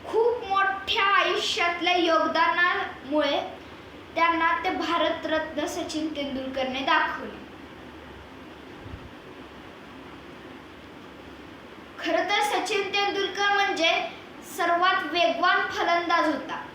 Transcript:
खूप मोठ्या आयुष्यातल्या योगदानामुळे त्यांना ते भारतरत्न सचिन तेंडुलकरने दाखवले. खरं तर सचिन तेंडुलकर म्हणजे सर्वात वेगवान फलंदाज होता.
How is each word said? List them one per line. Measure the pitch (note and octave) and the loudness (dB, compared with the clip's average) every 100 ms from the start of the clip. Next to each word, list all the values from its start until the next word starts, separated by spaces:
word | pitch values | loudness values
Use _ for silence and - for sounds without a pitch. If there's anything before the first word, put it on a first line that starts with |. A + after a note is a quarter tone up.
खूप | - G#4+ A#4 A4+ G4 | 2 4 4 2 0
मोठ्या | G4 F#4+ F#4+ - G#4 | 4 4 2 -2 2
आयुष्यातल्या | G4+ F#4+ F4 G4+ - G4+ F4 F4 E4+ F4+ | 6 6 4 2 0 2 2 2 2 4
योगदानामुळे | E4 D#4+ D#4 D#4+ E4+ E4+ F4+ G4 F#4 - C4 D4+ C#4+ D4+ - - - - - - - | 6 4 4 4 4 6 4 4 -2 -6 0 2 2 0 -2 -10 -16 -16 -16 -18 -8
त्यांना | D#4+ E4 E4 E4 E4+ | 2 4 4 2 2
ते | F#4 | 0
भारतरत्न | D4+ D#4+ E4+ D#4+ D#4+ D4+ D#4 D4+ C#4+ F4 | 0 0 2 2 0 0 0 0 -4 -2
सचिन | E4+ D4+ D#4 D#4 C#4+ | -4 -4 -2 -2 -2
तेंडुलकरने | C4+ B3+ C4 C4 C4 C4 | -4 -4 -4 -2 -2 -2
दाखवले. | C#4+ D#4+ D#4+ - G#3+ - - - - - - - - - - - - - - - - - - - - - - - - - - - - - - - - - - - - - - - - - - - - - - - | 2 4 2 -2 -8 -12 -14 -16 -16 -16 -16 -16 -16 -16 -16 -18 -18 -18 -16 -16 -14 -14 -14 -16 -18 -18 -18 -18 -18 -18 -18 -16 -16 -16 -16 -16 -16 -16 -18 -18 -18 -18 -18 -18 -18 -18 -18 -18 -18 -18 -16 -6
खरं | E4 E4+ | 0 2
तर | F#4 G#4 | 2 2
सचिन | G#4 F#4 F#4+ G#4 G4 | 2 2 0 -2 0
तेंडुलकर | G4+ G4+ G4+ F#4 G4 G4+ | 0 2 0 -2 2 2
म्हणजे | G4+ G4 D#4 E4 F4 - - - - - - | 4 2 2 2 2 -2 -8 -14 -16 -12 0
सर्वात | E4+ E4+ F#4 F#4 D#4+ | 2 4 4 4 0
वेगवान | E4+ E4+ - F4+ F#4 F4+ | 2 2 4 4 4 2
फलंदाज | G4+ E4+ E4+ E4+ E4+ D#4 | 0 2 2 4 2 2
होता. | C#4 - - - | 0 -4 -8 -10